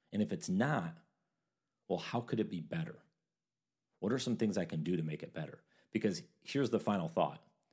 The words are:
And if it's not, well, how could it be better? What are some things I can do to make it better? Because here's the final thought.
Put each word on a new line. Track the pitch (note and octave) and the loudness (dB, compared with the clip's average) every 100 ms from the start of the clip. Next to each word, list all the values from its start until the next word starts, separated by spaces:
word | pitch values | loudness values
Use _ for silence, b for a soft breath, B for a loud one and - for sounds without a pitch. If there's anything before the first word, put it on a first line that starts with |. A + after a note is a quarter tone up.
| _ | _
And | G#2 | -2
if | G#2+ | 0
it's | F2 - | -2 0
not, | F#2 B2+ C#3 E2+ A#2 - _ _ _ _ _ _ _ - | 2 2 0 -2 -8 -18 _ _ _ _ _ _ _ -4
well, | F2+ | -4
how | - A#2+ | -2 -4
could | A#2+ A2+ | 0 0
it | G#2+ | 0
be | F2 | -4
better? | D#2 E2 D#2+ - _ _ _ _ _ _ _ _ _ _ | -4 -4 -4 -8 _ _ _ _ _ _ _ _ _ _
What | G2+ | -2
are | C3 | 0
some | B2+ A2 | 0 2
things | A2 G2 | 2 2
I | |
can | E2+ D#2+ | 0 0
do | D#2 F2 | 0 0
to | |
make | D#2 D2+ | 0 -4
it | - | -8
better? | - D2 - b b b | -8 -8 -10 b b b
Because | G#2+ A2 E2+ - _ | 0 0 0 -6 _
here's | - C#3 C3 | -4 0 2
the | A2 | 2
final | - G#2 E2 | 2 0 2
thought. | F#2 D#2 - - _ _ | 2 2 0 -18 _ _